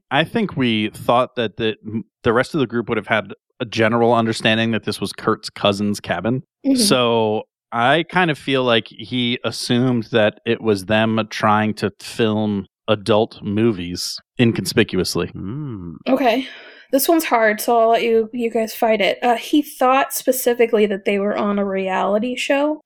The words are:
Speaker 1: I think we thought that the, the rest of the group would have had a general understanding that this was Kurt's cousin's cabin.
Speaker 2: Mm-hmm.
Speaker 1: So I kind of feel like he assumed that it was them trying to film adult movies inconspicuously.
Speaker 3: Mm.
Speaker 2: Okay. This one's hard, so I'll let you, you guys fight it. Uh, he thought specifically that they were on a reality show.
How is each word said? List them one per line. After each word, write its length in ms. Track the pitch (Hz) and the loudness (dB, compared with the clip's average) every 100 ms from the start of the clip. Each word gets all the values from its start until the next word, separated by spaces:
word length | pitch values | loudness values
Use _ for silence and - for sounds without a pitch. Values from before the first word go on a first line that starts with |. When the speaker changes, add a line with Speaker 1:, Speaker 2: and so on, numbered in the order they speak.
| - | -2
Speaker 1:
I 140 | 135 | -2
think 340 | 160 233 196 139 | 0 -2 -4 -2
we 320 | 123 110 107 | 0 0 -2
thought 460 | - - 123 - - | -2 2 2 2 -2
that 220 | 110 - | -6 -4
the, 180 | 110 - 107 110 - _ | -4 -6 -8 -8 -8 _
the 100 | 123 | 0
rest 220 | 113 127 165 | 0 0 -2
of 40 | |
the 60 | 117 | -2
group 220 | 117 107 | -2 -4
would 80 | 110 | -4
have 80 | 95 | -2
had 260 | 110 101 - _ - | -2 -4 -12 _ -12
a 40 | 117 | -6
general 480 | 104 110 120 117 117 | 0 2 4 4 2
understanding 560 | 113 110 117 110 113 | 0 0 0 0 0
that 120 | 110 | -2
this 160 | - - | -4 -6
was 140 | 98 | -6
Kurt's 360 | - - 107 - | -4 -2 -2 -6
cousin's 480 | - 104 101 104 101 | -2 0 0 -2 -4
cabin. 400 | - 92 104 131 - _ 277 | -4 -4 -2 -4 -6 _ -2
Speaker 2:
Mm-hmm. 100 | 262 | 2
Speaker 1:
So 680 | 208 131 120 117 110 107 - _ _ | 2 2 2 2 0 -2 -6 _ _
I 320 | 117 123 156 160 | -2 2 2 0
kind 200 | 180 175 | 0 0
of 60 | 139 | 0
feel 260 | - 135 | -2 0
like 240 | 127 113 - | 2 2 0
he 480 | - 107 127 120 123 113 | -10 -6 -4 -2 -2 -4
assumed 600 | - - 123 127 123 - | -6 0 2 2 0 0
that 280 | 117 107 - 113 | 2 2 0 -4
it 140 | 117 | -2
was 240 | 110 101 92 | 0 0 0
them 380 | 107 113 110 107 | 0 2 0 -4
trying 460 | - 107 107 107 104 | -2 2 2 0 -2
to 160 | 101 - | -4 -6
film 640 | - - 110 107 107 101 92 _ - | -10 -2 0 0 -2 -2 -6 _ -4
adult 520 | 107 98 107 113 - | -2 2 2 2 -4
movies 760 | 107 104 117 92 87 87 - - _ - | -6 0 0 0 -4 -8 -8 -12 _ 0
inconspicuously. 880 | 120 110 - 123 101 92 85 87 87 90 | 2 2 0 0 2 0 -2 -4 -6 -8
Speaker 3:
Mm. 580 | 92 135 147 104 85 78 - | -10 -8 -8 -10 -12 -10 -2
Speaker 2:
Okay. 380 | 262 254 240 262 - - - - | 0 2 0 -4 -12 -20 -20 -2
This 160 | 269 - | 0 2
one's 180 | 330 - | 2 2
hard, 360 | 240 220 208 | 2 2 2
so 180 | - 233 | 0 2
I'll 100 | 226 | 4
let 140 | 233 | 2
you, 260 | 233 226 220 | 2 2 0
you 160 | 247 233 | -2 -4
guys 240 | 226 220 | -2 -4
fight 280 | - 226 214 | 0 0 2
it. 180 | 185 - | 2 2
Uh, 140 | 247 233 | 0 0
he 260 | - 302 | 2 0
thought 520 | 294 - 254 269 285 | 0 2 2 4 0
specifically 720 | - - 254 247 240 226 214 208 | -2 0 0 0 2 2 4 2
that 180 | 202 208 | 0 -2
they 140 | 202 | -2
were 180 | 202 208 | 0 -2
on 220 | 208 202 | 0 0
a 60 | 202 | -2
reality 720 | 190 190 185 190 208 247 254 | -2 -2 -2 0 0 -2 -4
show. 460 | - 277 294 311 | 0 0 0 -2